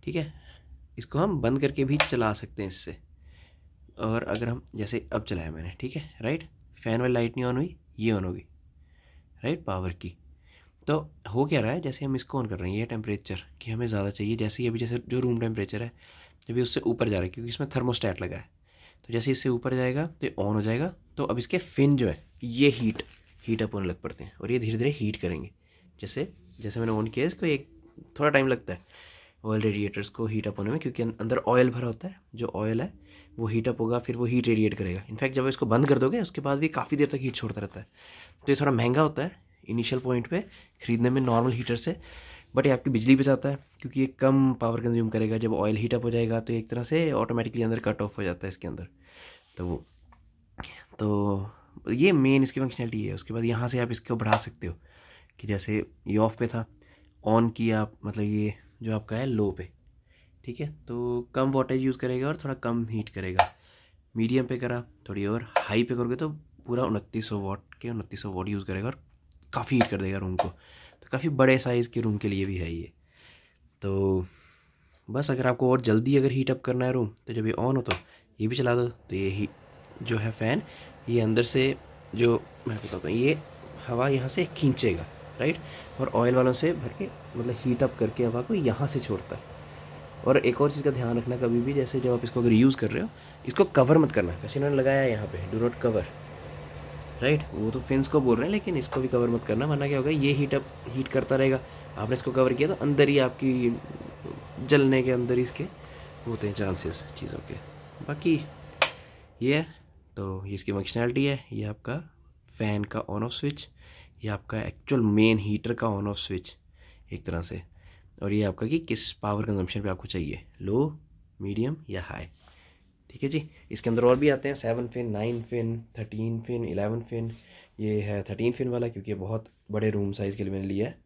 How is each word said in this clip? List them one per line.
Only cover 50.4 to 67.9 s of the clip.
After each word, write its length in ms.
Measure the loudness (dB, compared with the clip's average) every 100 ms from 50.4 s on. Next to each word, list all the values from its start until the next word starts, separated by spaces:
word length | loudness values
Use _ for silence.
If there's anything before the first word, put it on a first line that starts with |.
| _ -16 -16 -16 -20 -6
तो 920 | 0 2 2 0 -4 -14 _ -14 -4
ये 200 | 4 6
मेन 320 | 6 6 6
इसकी 160 | 4 0
फंक्शनैलिटी 460 | -4 -4 -6 -4 -4
है। 80 |
उसके 200 | -6 -6
बाद 120 | -2 0
यहाँ 220 | 0 0
से 120 | 0
आप 120 | -2
इसको 240 | -4 -4 -2
बढ़ा 220 | 2 2
सकते 300 | 0 -10 -10
हो 80 | -10 -14 -20 -20 -20 _ _
कि 80 | -4
जैसे 300 | -4 0 -2 -4 -10 -2
ये 100 | 4
ऑफ 180 | 4 2
पे 80 | -4
था, 180 | -4 -8 -14 _ _ _ _
on 280 | 2 4 4
किया, 360 | 2 0 2 0 -6 -10
मतलब 180 | -4
ये 300 | -2 0 -2 -4 -16 _
जो 120 | -4 -4
आपका 200 | -4 -4
है 100 | -2
लो 240 | 0 0
पे, 160 | -2 -10 _ _ _ _ _ _ _ -14
ठीक 140 | -8
है, 80 | -8 -8 -10
तो 360 | -6 -2 -2 -4 0
कम 160 | 2
वाटेज 300 | 2 2 2
यूज़ 160 | 0 0
करेगा 300 | -2 -2 -2
और 100 | -4
थोड़ा 160 | -6 -4
कम 300 | -2 -2 -2
हीट 220 | -4 -6
करेगा। 400 | -6 -6 0 0 0 _ -20 _ _ _ -2
मीडियम 300 | 2 2 0
पे 120 | -4
करा 260 | -2 -4 -6 _ -10
थोड़ी 160 | -4 -2
और, 220 | -2 -2 -4
हाई 260 | 0 2
पे 120 | 2 0
करोगे 200 | -2 -2
तो 140 | -4 -8 -16 _ -6
पूरा 160 | -2
उनतीस 460 | 0 0 -2 -6 -4
सौ 100 | -4
वाट 340 | -4 -6 _ -12
के 80 |
उनतीस 320 | -8